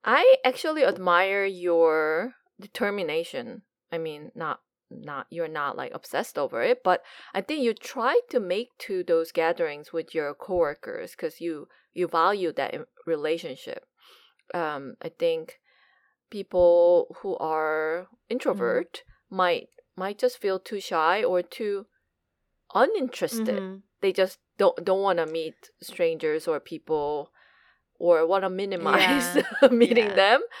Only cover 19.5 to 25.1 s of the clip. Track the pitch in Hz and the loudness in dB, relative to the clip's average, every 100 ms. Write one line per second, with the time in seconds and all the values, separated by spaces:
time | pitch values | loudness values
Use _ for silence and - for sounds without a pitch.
19.5 | 160 - _ _ - 190 208 247 - 202 | 0 -4 _ _ -10 -8 -2 -4 -2 -4
20.5 | 190 - 202 - 175 156 190 214 180 175 | -4 -4 -10 -4 0 2 2 2 0 -2
21.5 | - 214 202 202 _ _ _ _ _ _ | -8 -6 -6 -10 _ _ _ _ _ _
22.5 | _ _ 190 277 440 262 - 170 226 220 | _ _ 2 2 2 -4 -4 -6 -4 -4
23.5 | 202 190 190 _ _ 196 190 190 - _ | -4 -6 -14 _ _ -2 2 0 -2 _
24.5 | _ 196 - 170 190 196 | _ 2 2 0 0 2